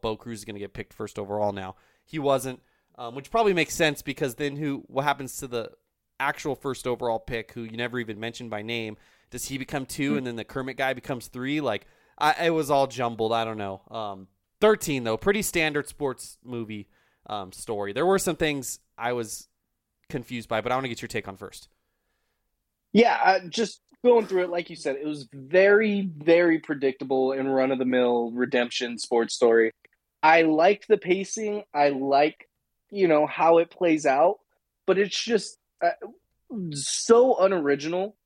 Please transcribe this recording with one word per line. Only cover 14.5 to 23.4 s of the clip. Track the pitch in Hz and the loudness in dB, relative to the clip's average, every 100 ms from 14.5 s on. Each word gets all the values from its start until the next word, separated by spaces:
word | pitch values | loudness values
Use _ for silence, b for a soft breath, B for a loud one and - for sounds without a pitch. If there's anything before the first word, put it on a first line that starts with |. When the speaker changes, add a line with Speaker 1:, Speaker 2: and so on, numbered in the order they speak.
| - | 2
Speaker 1:
thirteen, | 214 208 170 135 117 | 2 2 0 -2 0
though. | 113 | 0
Pretty | 196 208 | 0 0
standard | - 175 156 147 - | 0 0 0 -2 -6
sports | - 139 123 - - | -6 -6 -6 -14 -20
movie, | 120 120 110 107 - _ _ _ - | -12 -10 -8 -12 -14 _ _ _ -10
um, | 104 92 | -10 -10
story. | - - 104 101 | -14 -8 -6 -4
There | 113 175 | 0 2
were | 190 | 2
some | 180 156 | 0 -2
things | 156 143 123 - _ - | -2 -4 -8 -12 _ -8
I | 117 | -4
was | 123 110 - - _ _ _ _ _ - | -4 -6 -12 -18 _ _ _ _ _ -10
confused | 135 - 123 - | -10 -8 -10 -4
by, | 110 | -2
but | 120 | 0
I | 127 | -2
wanna | 131 | -4
get | 113 | -8
your | 117 | -6
take | 110 98 | -8 -8
on | 95 | -14
first. | 98 - - _ _ _ _ _ _ _ _ _ _ _ _ | -16 -18 -20 _ _ _ _ _ _ _ _ _ _ _ _
Speaker 2:
Yeah, | 214 233 - | 4 4 4
uh, | 170 190 | 2 2